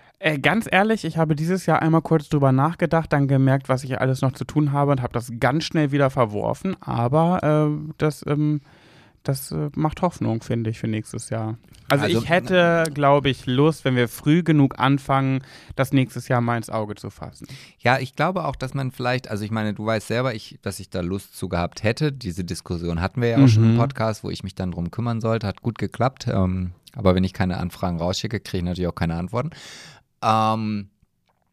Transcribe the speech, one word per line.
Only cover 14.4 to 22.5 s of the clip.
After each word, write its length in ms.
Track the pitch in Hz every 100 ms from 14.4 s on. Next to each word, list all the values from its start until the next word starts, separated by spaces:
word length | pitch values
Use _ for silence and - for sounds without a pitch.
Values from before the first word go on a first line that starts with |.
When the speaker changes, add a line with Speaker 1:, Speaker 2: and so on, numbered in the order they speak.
Speaker 1:
genug 380 | 165 151 135 -
anfangen, 640 | 131 139 - 135 135 131 135 - - -
das 180 | 131
nächstes 340 | 139 131 120 -
Jahr 120 | 127
mal 160 | 120 117
ins 120 | 110
Auge 260 | 110 107 101
zu 140 | 104
fassen. 340 | - - - - 135 - _
Speaker 2:
Ja, 200 | 117 131
ich 160 | 131 -
glaube 300 | 156 190 151
auch, 100 | -
dass 180 | 131
man 180 | 139 131
vielleicht, 380 | - 123 127 -
also 160 | 107 107
ich 60 |
meine, 220 | 110 107
du 120 | 104 107
weißt 220 | 110 -
selber, 260 | 113 127
ich, 240 | 110 - -
dass 160 | 104 -
ich 100 | 95
da 120 | 95
Lust 360 | 87 98 - -
zu 100 | 92
gehabt 360 | 90 87 -
hätte. 280 | 107 120 151
Diese 320 | 139 95 85
Diskussion 580 | 87